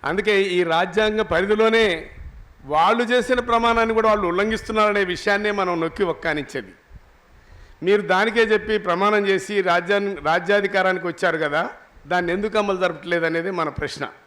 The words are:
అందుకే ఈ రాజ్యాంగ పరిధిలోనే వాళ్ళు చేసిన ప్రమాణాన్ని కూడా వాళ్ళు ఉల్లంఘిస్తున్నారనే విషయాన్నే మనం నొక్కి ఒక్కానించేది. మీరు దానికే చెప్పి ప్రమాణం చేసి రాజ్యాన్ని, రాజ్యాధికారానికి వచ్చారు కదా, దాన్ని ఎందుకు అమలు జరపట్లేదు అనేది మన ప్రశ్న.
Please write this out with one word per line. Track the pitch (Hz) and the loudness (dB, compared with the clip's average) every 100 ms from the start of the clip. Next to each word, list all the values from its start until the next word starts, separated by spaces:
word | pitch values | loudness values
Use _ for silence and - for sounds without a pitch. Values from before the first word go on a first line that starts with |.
అందుకే | 139 185 214 202 | -2 -2 0 2
ఈ | 196 180 | 2 0
రాజ్యాంగ | 170 165 185 180 214 214 | 2 2 2 0 0 0
పరిధిలోనే | 208 170 196 214 220 226 214 165 - - - - - - | 0 0 0 2 4 4 2 0 -8 -16 -18 -18 -20 -20
వాళ్ళు | 131 151 175 233 | -4 2 4 2
చేసిన | 233 247 226 254 | 2 0 2 -2
ప్రమాణాన్ని | 240 233 233 233 226 | 2 2 2 2 2
కూడా | 220 220 | 2 2
వాళ్ళు | 208 180 | 2 0
ఉల్లంఘిస్తున్నారనే | 175 208 220 - 220 214 202 | 0 0 -2 -4 0 2 2
విషయాన్నే | 185 170 208 202 208 | 0 -2 -2 0 0
మనం | 208 185 175 | -2 -2 -2
నొక్కి | 165 - | -4 -2
ఒక్కానించేది. | 190 151 165 151 135 135 95 - _ - - _ _ - - - - - | -2 -2 -4 -4 -6 -10 -12 -20 _ -20 -20 _ _ -20 -20 -20 -20 -6
మీరు | 175 208 | 2 2
దానికే | 180 185 220 226 | 2 0 2 2
చెప్పి | 226 214 214 214 | 2 2 0 -2
ప్రమాణం | 185 175 202 214 196 | 0 0 2 2 0
చేసి | 190 190 208 | -2 -2 -2
రాజ్యాన్ని, | 180 175 175 202 202 180 | 2 0 2 -2 -2 -4
రాజ్యాధికారానికి | 147 175 175 202 196 196 185 185 175 | 0 0 2 0 2 0 0 0 -4
వచ్చారు | 160 180 160 | -2 -2 0
కదా, | 156 147 202 - - - 143 | -2 -2 -4 -8 -20 -20 -4
దాన్ని | 175 170 | -2 0
ఎందుకు | 185 208 214 | -2 0 0
అమలు | 202 185 | 0 0
జరపట్లేదు | 185 160 175 170 160 | -2 -2 -4 -2 0
అనేది | 165 175 | -2 -4
మన | 180 156 | -4 -4
ప్రశ్న. | - 147 - 135 - | -4 -8 -8 -10 -12